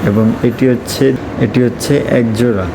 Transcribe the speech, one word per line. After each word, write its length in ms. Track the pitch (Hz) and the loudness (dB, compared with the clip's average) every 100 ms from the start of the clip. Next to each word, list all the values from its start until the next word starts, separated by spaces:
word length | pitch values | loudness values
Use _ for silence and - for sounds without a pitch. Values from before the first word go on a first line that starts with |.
| - | 2
এবং 160 | 104 110 120 123 | 2 2 2 -2
এটি 160 | 117 131 | 2 0
হচ্ছে, 320 | 120 - - 135 127 - - | 0 -4 0 0 0 -6 -4
এটি 140 | 120 123 123 | 0 2 0
হচ্ছে 260 | - - 143 127 123 | -2 -2 -2 2 0
এক 80 | 117 110 | 0 0
জোড়া। 280 | 120 101 90 | 0 0 -4